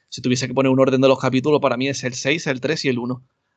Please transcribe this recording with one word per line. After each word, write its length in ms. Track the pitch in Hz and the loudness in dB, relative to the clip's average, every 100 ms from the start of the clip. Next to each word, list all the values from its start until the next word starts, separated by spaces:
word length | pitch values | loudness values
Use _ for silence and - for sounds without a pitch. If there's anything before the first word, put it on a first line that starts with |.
| _ | _
Si 120 | - | -6
tuviese 260 | 127 127 131 | -2 0 0
que 60 | |
poner 180 | 131 135 | 2 4
un 80 | 131 | 4
orden 220 | 131 131 | 4 4
de 60 | 131 | 4
los 120 | 127 | 4
capítulos, 400 | 131 127 147 147 | 2 0 0 0
para 160 | 135 120 | 0 -2
mí 100 | 139 | -4
es 140 | 131 | -4
el 100 | 123 | -8
seis, 340 | 131 135 165 151 | -6 -4 -4 -4
el 140 | 127 | -4
tres 240 | 127 123 143 | -4 -2 -2
y 40 | |
el 100 | 120 | -4
uno. 260 | 120 127 _ _ _ | -6 -10 _ _ _